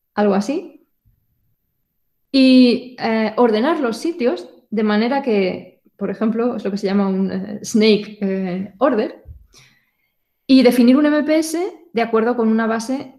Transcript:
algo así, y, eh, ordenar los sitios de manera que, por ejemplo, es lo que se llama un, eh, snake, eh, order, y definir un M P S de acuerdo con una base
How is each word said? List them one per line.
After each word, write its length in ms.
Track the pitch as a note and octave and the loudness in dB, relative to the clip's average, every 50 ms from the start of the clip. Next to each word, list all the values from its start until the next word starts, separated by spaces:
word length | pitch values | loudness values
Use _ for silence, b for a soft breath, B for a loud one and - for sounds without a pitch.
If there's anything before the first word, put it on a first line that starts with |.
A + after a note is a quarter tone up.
| _ _ - | _ _ -4
algo 200 | G#3 G#3 G#3 F#3+ | -2 0 2 2
así, 540 | G3 G3+ - C#4+ F#4 F#4+ - - - _ _ _ _ _ _ _ _ _ _ _ _ _ _ _ _ _ _ _ _ _ _ _ _ _ _ _ _ _ _ | 0 -2 -2 -4 -6 -8 -10 -18 -20 _ _ _ _ _ _ _ _ _ _ _ _ _ _ _ _ _ _ _ _ _ _ _ _ _ _ _ _ _ _
y, 680 | - C4+ C4 C4 B3+ B3+ B3+ A#3+ A3+ - - - - - | 2 4 4 6 8 8 6 6 4 0 -4 -10 -12 -8
eh, 340 | A#3+ A#3 A3 A3 A3 G#3 - - | -4 -2 -2 -2 -2 -2 0 0
ordenar 420 | B3 A3+ G#3+ G#3+ A#3+ D#4 E4+ D#4 | 2 2 2 2 0 0 0 0
los 160 | C#4 A3+ G#3+ | -2 -4 -4
sitios 540 | - - E4+ E4+ - A#3 B3 F4 F4 - - - _ _ - | -4 -6 -6 -4 -2 -2 -2 -2 -4 -8 -14 -20 _ _ -8
de 140 | G#3+ G#3+ A3 | -4 -2 0
manera 380 | G#3 G#3 G#3 A3+ A#3+ C#4 C#4 | 0 0 0 0 0 -2 -2
que, 600 | C4+ B3+ G#3+ G3+ F#3+ F3+ - - - - _ _ _ _ _ | -2 0 0 0 0 -2 -4 -6 -12 -18 _ _ _ _ _
por 140 | - G3+ F#3 | -10 -8 -8
ejemplo, 460 | G3 - A3 A3+ G#3+ A3+ A#3 B3 A#3 G#3 | -6 -4 -2 -2 -2 -2 -2 -2 -4 -4
es 60 | - | -6
lo 60 | G3 | -6
que 60 | G3 G3 | -6 -4
se 100 | G#3+ F#3 | -4 -2
llama 200 | G3 G3+ G3 G3 | 0 0 0 0
un, 240 | F#3+ F#3+ F#3+ F#3 | 0 -2 -2 -2
eh, 280 | F#3 F#3+ F#3+ G#3 G#3 - - | -4 -6 -8 -8 -10 -12 -8
snake, 540 | - - G#3+ G#3+ A3 G#3 G#3 G#3 - - - | -2 0 2 4 4 2 2 0 -6 -10 -8
eh, 540 | G3+ G3 F#3+ F#3+ F#3+ F#3 F3 F#3 G3 G#3+ - - | -6 -4 -4 -4 -4 -6 -6 -6 -8 -10 -6 -2
order, 440 | B3+ D4+ B3+ G#3 B3 - - - - - - - _ _ b b b b b b b b b b b b b _ _ _ _ _ _ - | 0 0 0 0 -4 -4 -8 -14 -20 -20 -20 -20 _ _ b b b b b b b b b b b b b _ _ _ _ _ _ 2
y 160 | C4 C4 B3+ | 4 6 6
definir 340 | B3 B3 B3+ A#3 B3 B3+ D4 | 6 4 4 4 6 6 4
un 80 | D4+ | 4
M 180 | D4 D4+ D4+ D4 | 2 2 0 0
P 140 | D4+ D#4 D#4+ | 0 0 0
S 180 | D#4 D#4+ D#4+ E4 F4+ G#4+ - - - _ - | 0 -2 -4 -6 -6 -6 -8 -12 -16 _ -4
de 80 | A3+ | -4
acuerdo 340 | A3 A3+ A3 A3 A3 A#3+ B3 | -4 -2 0 0 0 0 0
con 120 | B3 A3+ A3 | 0 0 0
una 180 | A3 A3+ A3+ A3 | 0 0 0 -2
base 480 | A3+ A3+ A3+ - C4 C#4+ - - - | -2 -4 -4 -6 -6 -8 -8 -12 -14